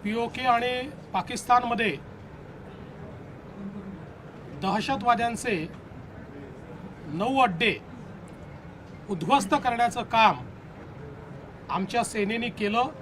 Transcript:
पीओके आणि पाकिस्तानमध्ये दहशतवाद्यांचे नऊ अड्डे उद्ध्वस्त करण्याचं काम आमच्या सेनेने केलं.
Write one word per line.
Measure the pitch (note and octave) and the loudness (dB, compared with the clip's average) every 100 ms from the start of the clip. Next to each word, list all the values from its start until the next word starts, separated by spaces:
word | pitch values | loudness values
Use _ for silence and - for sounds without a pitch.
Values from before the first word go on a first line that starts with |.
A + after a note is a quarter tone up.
पीओके | G3+ A3+ A#3 A#3+ | 0 0 0 0
आणि | B3+ A#3 B3 B3+ C4 - - | 4 6 6 0 -2 -8 -4
पाकिस्तानमध्ये | F#3+ F#3 A#3+ - B3 B3 A#3 A3 C#3 - - - - - - - - - - - - - - - - G3 G3+ G3 G3 - - - - - C#3+ | -2 -2 -6 8 8 8 2 2 2 -8 -14 -14 -14 -14 -14 -14 -14 -14 -12 -12 -12 -14 -14 -14 -10 -10 -8 -10 -10 -12 -14 -16 -14 -12 -4
दहशतवाद्यांचे | F#3+ G3 - C4+ A#3+ A#3 A#3 A#3 B3 F#3+ D#3+ - - - - - - - - - - - - - D#3 | 0 0 0 2 4 4 4 0 0 0 -2 -8 -14 -14 -14 -14 -14 -14 -14 -14 -14 -14 -14 -12 -6
नऊ | D#3 A3 C4+ | -2 2 6
अड्डे | B3 E3 A#3 C3+ - - - - - - - - - - - - - | 6 6 2 2 -6 -14 -14 -14 -14 -14 -14 -14 -14 -16 -16 -16 -6
उद्ध्वस्त | F#3 D#3+ C4+ G3 | -4 4 4 6
करण्याचं | D4 C4+ A#3 A#3+ A#3+ | 2 4 4 2 2
काम | A3+ A3+ A3 C#3 - - - - - - - - - - - - - | 0 6 8 6 -4 -12 -16 -16 -14 -14 -12 -12 -14 -14 -14 -16 -4
आमच्या | D3+ F#3+ A#3+ | -2 2 2
सेनेने | A3+ A3+ G3+ A3+ A#3 | 2 2 2 2 -2
केलं. | E3+ G#3 A3 C4 - | 0 2 4 2 0